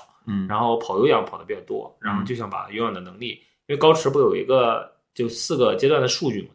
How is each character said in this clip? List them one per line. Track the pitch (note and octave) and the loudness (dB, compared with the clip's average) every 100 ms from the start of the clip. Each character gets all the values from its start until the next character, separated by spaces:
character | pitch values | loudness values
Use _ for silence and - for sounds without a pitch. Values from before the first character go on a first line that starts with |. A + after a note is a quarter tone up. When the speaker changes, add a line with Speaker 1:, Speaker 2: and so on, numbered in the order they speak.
| - _ - | -14 _ -6
Speaker 1:
嗯。 | G2+ F#2+ | -4 -2
Speaker 2:
然 | G#2+ | 0
后 | A#2+ A#2 | 0 0
跑 | - F#2+ | 0 2
有 | C#3 | 2
氧 | A#2 - | 2 -2
跑 | E2+ | -10
得 | |
比 | E2+ G2 | -10 -10
较 | |
多， | - A2 - - | -8 -10 -10 -10
然 | G#2+ G2+ | -4 -4
后 | |
就 | G2 A#2 | -4 -6
想 | G#2 | -8
把 | F#2 F#2 | -10 -10
有 | G#2 | -6
氧 | A2+ | -4
的 | F#2 | -6
能 | F2+ F#2+ | -12 -12
力， | A#2+ - | -12 -12
Speaker 1:
嗯。 | _ _ - | _ _ -8
Speaker 2:
因 | |
为 | C#3+ | 4
高 | D#3 | 6
驰 | D#3+ C#3 | 6 4
不 | C#3+ | 4
有 | A#2 F#2 | 4 2
一 | A2+ | 2
个 | C3 A#2 G#2+ - _ _ - | 2 4 0 -6 _ _ -6
就 | A#2 | -6
四 | A#2 - D3 | -6 -4 2
个 | A#2 F#2 | 2 4
阶 | C3+ | 2
段 | D3 | 4
的 | B2+ | 2
数 | - C#3 | 0 -2
据 | G#2 | -4
嘛， | F2+ | -8